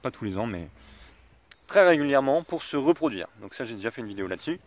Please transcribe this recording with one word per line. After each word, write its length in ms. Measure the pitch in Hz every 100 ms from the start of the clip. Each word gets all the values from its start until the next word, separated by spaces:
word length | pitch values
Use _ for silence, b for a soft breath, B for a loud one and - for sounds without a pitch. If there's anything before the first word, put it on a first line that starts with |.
pas 80 | 131
tous 140 | -
les 140 | 107 92
ans, 80 | 117
mais 200 | 90 82 _ b b b b b _ _ _ _
très 180 | 202 185
régulièrement 560 | 160 147 139 135 156
pour 220 | 165 165
se 120 | - 147
reproduire. 520 | 143 170 160 98 82 104
Donc 140 | 104
ça, 100 | -
j'ai 100 | 117
déjà 180 | 110 110
fait 80 | 120
une 80 | 110
vidéo 180 | 98 92
là-dessus 320 | 92 - 180